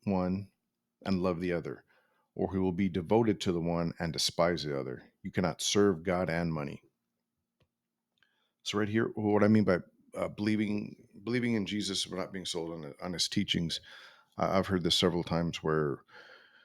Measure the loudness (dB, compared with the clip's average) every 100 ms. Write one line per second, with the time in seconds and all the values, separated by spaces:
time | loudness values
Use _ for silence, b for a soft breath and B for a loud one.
0 | -2 0 0 -2 -6 _ _ _ _ _
1 | -4 0 0 0 0 -2 -4 -10 -16 _
2 | _ _ _ -6 -2 0 0 2 0 0
3 | 2 4 4 2 0 0 0 0 -2 -2
4 | -4 -2 -2 2 2 2 -2 -6 -6 -10
5 | -14 _ -8 -2 0 0 0 4 4 4
6 | 0 0 0 0 -2 -2 -6 -10 _ _
7 | _ _ _ _ _ _ _ _ _ _
8 | _ _ _ _ _ _ -6 -2 0 0
9 | 0 0 2 6 8 6 6 2 0 _
10 | _ -6 -6 -2 0 0 0 -2 -6 -14
11 | -20 -14 -4 -2 0 0 -2 -4 -4 -4
12 | -4 -6 -6 -8 -6 -6 -6 -8 -10 -10
13 | -8 -4 -2 0 0 0 0 -4 B B
14 | B B B -2 0 2 2 0 0 2
15 | 2 0 -2 -2 -2 -2 0 0 0 -2
16 | -10 b b b b b